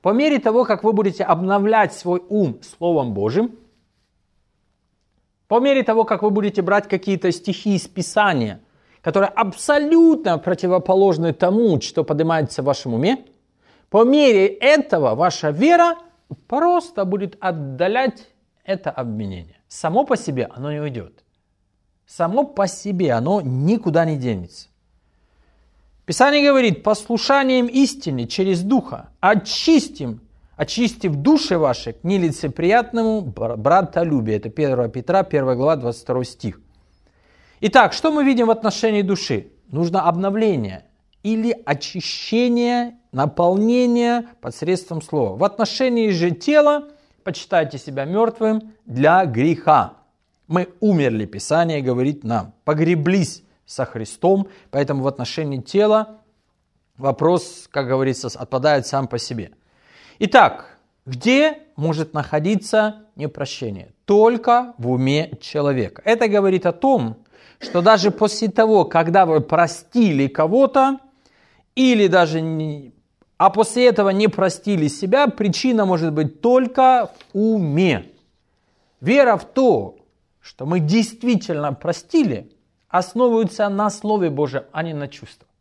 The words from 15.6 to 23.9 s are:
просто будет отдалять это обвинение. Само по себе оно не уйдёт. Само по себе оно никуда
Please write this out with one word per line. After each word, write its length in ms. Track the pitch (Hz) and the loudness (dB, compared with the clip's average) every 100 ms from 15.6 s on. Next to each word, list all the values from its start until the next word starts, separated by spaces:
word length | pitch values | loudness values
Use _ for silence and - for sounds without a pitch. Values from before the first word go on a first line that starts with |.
| 277 339 339 339 - _ _ - _ | 4 4 4 0 -12 _ _ -20 _
просто 560 | 254 339 349 339 - 190 | -2 2 0 -2 -6 -4
будет 300 | 196 190 - | -4 -6 -6
отдалять 880 | 190 165 139 131 180 233 262 - - _ _ _ | -6 -4 -8 -2 -2 0 -2 -6 -20 _ _ _
это 280 | - 190 - | -8 -6 -6
обвинение. 680 | 135 123 110 101 90 82 _ _ | -8 -8 -6 -8 -10 -16 _ _
Само 380 | - 160 202 285 | -8 -2 -2 0
по 120 | 240 | -4
себе 280 | - 143 - - | -4 -6 -6 -8
оно 160 | 139 | -8
не 100 | 151 | -8
уйдёт. 420 | 147 120 90 _ _ _ _ _ _ _ _ _ _ | -8 -10 -14 _ _ _ _ _ _ _ _ _ _
Само 380 | - 170 226 | -6 -2 -2
по 240 | 277 - 196 | -2 -2 -4
себе 460 | - 208 180 170 | -4 -6 -2 0
оно 280 | 117 131 202 | 0 0 -2
никуда 640 | 139 127 151 226 190 | -2 -2 0 0 0